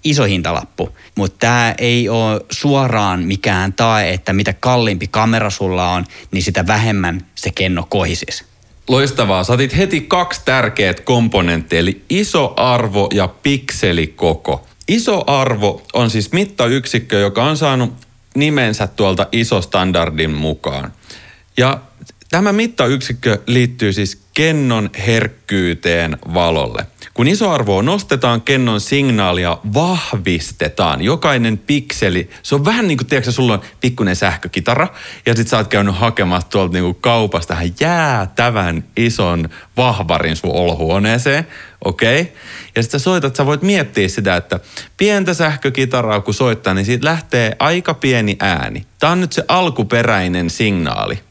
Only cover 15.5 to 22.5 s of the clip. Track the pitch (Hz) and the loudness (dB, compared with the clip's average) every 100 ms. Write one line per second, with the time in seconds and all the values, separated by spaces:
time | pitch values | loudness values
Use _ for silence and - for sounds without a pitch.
15.5 | 110 104 - - - 120 110 101 170 196 | 0 0 -2 -4 0 0 0 -2 0 -2
16.5 | - 120 131 127 120 - 104 101 101 127 | 0 0 0 0 -4 0 0 2 2 0
17.5 | 156 156 131 120 - - _ _ 131 151 | 2 0 2 0 -4 -20 _ _ 0 2
18.5 | 147 120 107 95 - 101 92 95 113 117 | 2 0 0 -4 0 0 2 0 0 0
19.5 | 104 87 98 92 90 82 78 80 76 78 | 0 0 0 2 2 0 0 -2 0 -2
20.5 | 78 - 67 64 - - - - - _ | -4 -6 -6 -8 -14 -20 -20 -20 -20 _
21.5 | - 127 131 - - - - - 165 202 | 0 0 0 -8 -20 -20 -20 -4 0 2